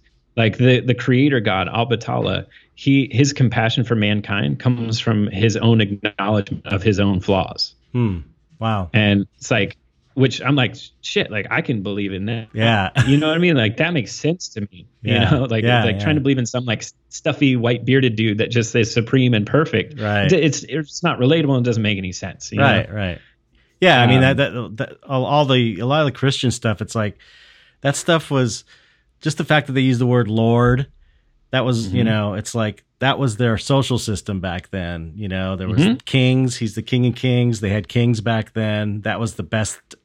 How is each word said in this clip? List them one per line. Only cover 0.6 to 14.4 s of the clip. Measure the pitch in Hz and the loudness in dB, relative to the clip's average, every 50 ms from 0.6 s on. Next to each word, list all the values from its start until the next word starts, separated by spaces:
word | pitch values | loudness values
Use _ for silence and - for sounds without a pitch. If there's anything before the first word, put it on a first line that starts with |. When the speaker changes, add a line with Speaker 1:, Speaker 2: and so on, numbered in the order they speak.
| 123 127 127 123 | 4 4 4 4
Speaker 1:
the | - - 120 | 2 0 -2
creator | - - - 127 123 135 147 139 123 | -2 0 2 2 4 4 4 2 2
god, | 104 107 95 95 90 82 | 0 0 0 -2 -2 -2
Obatala, | 80 110 117 123 120 101 - - 62 62 117 98 95 92 92 - _ - _ _ _ | -2 -2 -2 0 -2 -4 -4 -4 -4 -2 -2 -2 -2 -4 -6 -10 _ -20 _ _ _
he, | - - 143 135 139 135 - - | -6 0 2 2 2 2 2 2
his | 110 147 139 - | 2 2 2 2
compassion | - 135 113 123 123 113 113 - - 120 | 0 0 0 0 0 0 0 0 -2 -2
for | - 120 | 0 0
mankind | 110 104 104 107 104 101 - 101 101 131 143 139 131 | 0 0 0 0 -2 -4 -4 -4 -4 -2 -2 -4 -2
comes | - 123 123 120 117 113 113 113 | -2 -2 -2 -2 -2 -4 -4 -4
from | - - 110 104 104 101 | -2 0 0 0 0 -2
his | - 95 110 117 104 | -2 0 0 0 0
own | 110 104 113 117 113 | 2 4 4 4 4
acknowledgement | 110 101 104 101 - 107 104 - 98 101 107 104 98 - - - - | 4 0 -2 -4 -6 -6 -4 -4 -2 -2 0 -2 -2 -4 -6 -10 -8
of | 73 - 95 92 | -4 -4 -2 0
his | 113 101 90 | 0 2 2
own | 101 98 98 92 | 2 0 0 -2
flaws. | 95 - 101 92 82 - - - - - - _ _ _ - | 0 0 0 0 0 -4 -6 -8 -10 -10 -10 _ _ _ -4
Speaker 2:
Hmm. | 127 120 107 95 85 78 - _ _ _ _ _ - | -2 -2 -2 -2 -4 -8 -14 _ _ _ _ _ -6
Wow. | 113 113 110 104 92 82 - | -4 -2 -2 -2 -4 -2 0
Speaker 1:
And | 113 107 104 101 101 98 - _ | 2 4 4 4 2 0 -2 _
it's | - - - 131 | -12 -4 -2 0
like, | 110 101 95 - _ _ _ _ _ _ _ - | 0 0 -2 -6 _ _ _ _ _ _ _ -2
which | 135 127 123 113 - - | 0 0 0 0 -2 -2
I'm | 123 143 | 0 0
like, | 143 123 107 120 - - - _ _ - | 2 0 -2 -4 -8 -18 -20 _ _ -12
"Shit, | - - 208 190 - | -6 -4 -4 -2 -2
like, | 104 107 95 - - | -4 -8 -6 -4 -4
I | 127 | -4
can | 170 - 135 107 95 | -2 -2 -4 -4 -4
believe | 104 98 101 101 98 98 | -6 -6 -6 -6 -6 -6
in | 92 95 | -6 -6
that." | 107 113 113 113 - - | -6 -6 -8 -8 -10 -4
Speaker 2:
Yeah. | 107 110 117 117 104 95 - - - | 0 0 2 2 2 0 -2 0 0
<laughs> | 120 | 2
Speaker 1:
You | 127 139 | 4 4
know | 143 156 156 | 2 2 2
what | 156 | 0
I | 165 | 2
mean? | 175 180 165 | 2 2 2
Like, | 135 110 107 113 | 2 2 0 0
that | - 156 165 175 | 0 -2 -2 0
makes | 151 104 - - | -2 -4 -6 -8
sense | - - 147 170 180 | -6 -4 -4 -4 -4